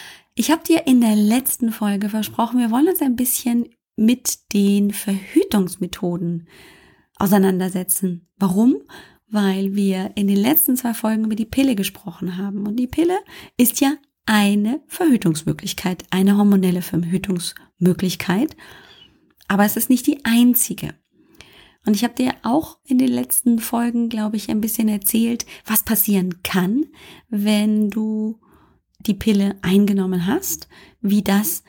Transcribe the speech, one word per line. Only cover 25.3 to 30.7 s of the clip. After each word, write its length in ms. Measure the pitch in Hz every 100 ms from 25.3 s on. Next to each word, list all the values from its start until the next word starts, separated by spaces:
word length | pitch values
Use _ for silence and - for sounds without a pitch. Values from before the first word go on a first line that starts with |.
| 233 - -
was 200 | - 214
passieren 580 | - 214 - 202 180 170
kann, 440 | - 190 180 240 311 - - - -
wenn 640 | 214 208 208 214 214 208
du 500 | 214 220 214 214 220 _ _ _ _ _ _ -
die 80 |
Pille 420 | 196 220 202 196 -
eingenommen 640 | 170 196 208 196 185 180 175
hast, 420 | 311 - - -